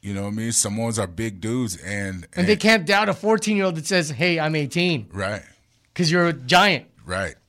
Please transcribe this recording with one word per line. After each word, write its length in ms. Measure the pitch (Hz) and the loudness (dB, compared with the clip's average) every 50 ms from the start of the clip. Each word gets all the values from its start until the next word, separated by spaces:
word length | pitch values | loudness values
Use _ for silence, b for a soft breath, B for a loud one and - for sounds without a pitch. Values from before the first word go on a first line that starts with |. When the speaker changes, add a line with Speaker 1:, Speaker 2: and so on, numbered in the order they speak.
Speaker 1:
You 140 | - 101 101 | -8 -8 -6
know 80 | 98 101 | -6 -6
what 60 | 101 | -6
I 20 | |
mean? 200 | 104 110 113 117 117 | -6 -4 -4 -2 -2
Samoans 440 | - - 107 101 110 113 117 113 | -2 -2 -2 -2 -4 -4 -4 -2
are 80 | 110 101 | -2 -4
big 340 | 87 85 87 113 113 101 92 | -4 -4 -6 -6 -6 -6 -6
dudes, 380 | 87 110 117 131 127 110 92 | -6 -4 -2 -2 -2 -4 -6
and, 480 | 85 - 92 101 101 101 98 92 90 82 - - | -8 -8 -8 -6 -6 -6 -6 -8 -10 -12 -10 -2
Speaker 2:
And 120 | - 180 | 0 2
they 60 | 180 214 | 2 2
Speaker 1:
and 60 | - | 4
Speaker 2:
can't 220 | - 214 226 220 165 | 4 4 4 4 4
doubt 220 | 151 202 196 214 202 | 2 2 2 2 2
a 40 | 185 | -2
fourteen-year-old 640 | - - 214 220 214 214 214 214 202 196 190 170 | -2 2 0 0 2 2 0 0 2 2 0 -2
that 100 | 160 147 | -2 -4
says, 240 | - 196 180 165 147 | 0 0 2 2 0
"Hey, 300 | 147 107 165 180 170 160 | -2 0 0 0 2 2
I'm 160 | 156 156 156 | 0 0 0
eighteen." 520 | 156 147 131 - 175 175 180 170 139 107 - - | 0 -2 -2 0 0 2 2 0 -2 -4 -8 -6
Speaker 1:
Right. 300 | 98 98 98 107 101 - - _ _ _ _ _ _ _ _ _ | -4 -4 -4 -4 -6 -8 -14 _ _ _ _ _ _ _ _ _
Speaker 2:
'Cause 160 | - 180 151 | 0 0 2
you're 160 | 165 180 175 | 4 4 2
a 80 | 170 165 | 2 0
giant. 540 | 135 127 123 180 180 196 208 180 127 - _ _ _ - | -2 -2 4 6 6 6 6 4 0 -4 _ _ _ -10
Speaker 1:
Right. 300 | - - 95 98 85 - _ _ | -6 -4 -4 -4 -4 -6 _ _